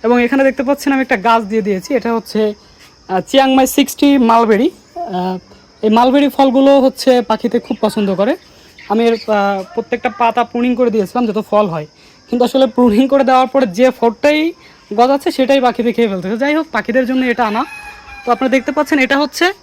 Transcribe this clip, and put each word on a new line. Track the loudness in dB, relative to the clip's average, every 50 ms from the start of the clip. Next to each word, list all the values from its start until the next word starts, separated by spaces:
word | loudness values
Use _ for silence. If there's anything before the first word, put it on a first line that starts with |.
| 0
এবং | 0 0 2 2
এখানে | 0 0 2 2
দেখতে | 2 0 -2 -2
পাচ্ছেন | -4 -4 -2 -2 -2 -2
আমি | -2 0
একটা | -2 -2
গাছ | -2 2 2 2 2 0
দিয়ে | -2 -4 -4 -2
দিয়েছি, | -2 -4 -4 -4 -4 -4
এটা | -4 -2 -2 -4
হচ্ছে, | -4 -6 -4 -4 -2 -2 -2 -4 _ _ _ _ _ -20 -20 _ _ _ -4
আহ, | -4 -4
চিয়াংমাই | -4 0 2 2 2 4 4 2 2
সিক্সটি | 2 2 0 0 -2 0 0 2 2 4 4
মালবেরি। | 4 4 4 4 4 2 2 2 2 -2 -2 -6 _ _ _
আহ, | -12 -10 -8 -6 -6 -4 -4 -6 -8 -10 _ -20 -20 _ _ _ _ 0
এই | 2
মালবেরি | 2 4 4 4 4 2 2 0
ফলগুলো | 2 2 0 2 4 4 4 6 4 4
হচ্ছে | 4 2 -2 0 0 2 2 2 2
পাখিতে | -2 -4 -2 -2 -4 -4 -4
খুব | -4 -4 -6 -4
পছন্দ | -4 -4 -2 -2 -2 -2 0
করে। | -2 -2 -2 -2 -6 _ _ -20 -20 -20 -20 _ -20 -8 -4
আমি | -2 0 2
এর, | 0 0
আহ, | -2 -2 -2 -2 0 0 0 -2 -4 -6 -8 -8
প্রত্যেকটা | -10 -6 -6 -8 -6 -4 -6
পাতা | -4 0 -2 0 0 0 -4
প্রুনিং | -2 -2 -4 -2 -2 0
করে | 0 0 0
দিয়েছিলাম | 0 -2 -2 -2 -2 -4 -4
যাতে | -2 -4 -4 -4 0
ফল | 0 0 0
হয়, | 0 -2 -6 -10 -12 _ _ _ -20 _ _ _ _
কিন্তু | -2 -2 -2
আসলে | 0 2 2 0
প্রুনিং | 2 2 2 2 4 4 2 2 2
করে | 2 2 4
দেওয়ার | 4 4 4 2
পরে | 2 0 -2 -2
যে | 0 0 2 0 0
ফলটাই | 2 0 -2 -2 -2 0 0 0 0 2 -2 -4 -6 _ -20 -20 -20 _ _ _ 0
গজাচ্ছে | 2 2 2 2 0 -2 -4
সেটাই | -2 -2 0 2 2 2
পাখিতে | 2 0 -2 0 -2 -2 0
খেয়ে | 0 -2 -2
ফেলতেছে। | -2 -6 -6 -6 -6
যাই | -4 -2 -2 -2
হোক, | -2 -4 -4 -6
পাখিদের | -6 -6 -2 -2 -2 -2
জন্য | 0 -2 -2 -2
এটা | -2 -2 -2 -2
আনা। | -2 -2 -4 -6 -6 -10 -18 -18 -20 -20 -20 -20 -20 -20 -12 -4
তো | -2 -2
আপনারা | 0 0 0
দেখতে | 0 0 -2 -2 -4
পাচ্ছেন | -4 -2 0 0 0
এটা | 0 0 0 0
হচ্ছে | -2 -4 -2 -2 -2 -2 -2 -4